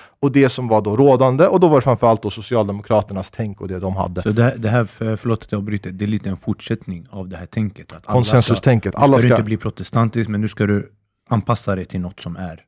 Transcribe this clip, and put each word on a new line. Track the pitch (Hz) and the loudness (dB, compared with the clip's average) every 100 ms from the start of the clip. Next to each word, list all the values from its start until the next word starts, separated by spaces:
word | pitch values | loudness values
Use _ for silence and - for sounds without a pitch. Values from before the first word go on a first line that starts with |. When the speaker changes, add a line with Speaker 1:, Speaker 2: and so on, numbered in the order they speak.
| - - | -6 -4
Speaker 1:
och | 143 | 0
det | 135 131 | 4 2
som | - 120 | 2 0
var | 110 | 0
då | 101 107 | 2 4
rådande. | 139 127 131 131 190 | 4 6 4 4 4
Och | 185 | 4
då | 175 | 4
var | 143 | 4
det | |
framförallt | 131 117 120 113 | 2 2 4 2
då | 104 | -2
Socialdemokraternas | 110 101 120 101 101 - 107 101 98 92 | -8 -4 -2 -2 -4 0 0 0 -6 -10
tänk | - 110 95 | -8 -8 -8
och | 95 | -10
det | 92 | -6
de | 95 95 | -6 -4
hade. | 90 90 | -4 -4
Speaker 2:
Så | 107 | -2
det, | 107 123 120 | 2 0 0
det | 110 | 0
här, | 120 | 0
för, | 107 - 110 110 | -2 -4 -6 -4
förlåt | 120 110 | -4 -4
att | - | -4
jag | 104 | -8
avbryter, | 98 104 92 | -6 -8 -8
det | 92 | -6
är | 104 | -4
lite | 107 101 | -4 -6
en | 92 | -8
fortsättning | - 101 - 113 - 87 - | -8 -8 -6 -8 -8 -14 -14
av | 101 92 | -14 -14
det | 87 | -14
här | 87 | -10
tänket. | 117 107 - - | -6 -6 -8 -20
Att | |
alla | 82 | -16
ska, | - | -2
Speaker 1:
Konsensustänket. | 120 120 127 - 117 143 113 | 0 2 2 2 2 2 2
Speaker 2:
nu | 98 - | 2 2
ska | |
Speaker 1:
Alla | 143 131 | 4 6
Speaker 2:
du | |
Speaker 1:
ska | 120 | 4
Speaker 2:
inte | 113 | 2
bli | 107 110 | 0 -4
protestantisk, | 110 - 95 120 113 117 104 | -6 -8 -4 0 0 0 -4
men | 104 | -2
nu | 107 | -4
ska | - 101 | -2 0
du | 101 - _ _ _ - | 0 -4 _ _ _ -4
anpassa | 117 - 113 - 92 | -2 0 -2 -2 -4
dig | |
till | 90 95 | -4 -6
något | 90 - | -8 -10
som | 87 87 | -12 -10
är. | 90 80 | -12 -14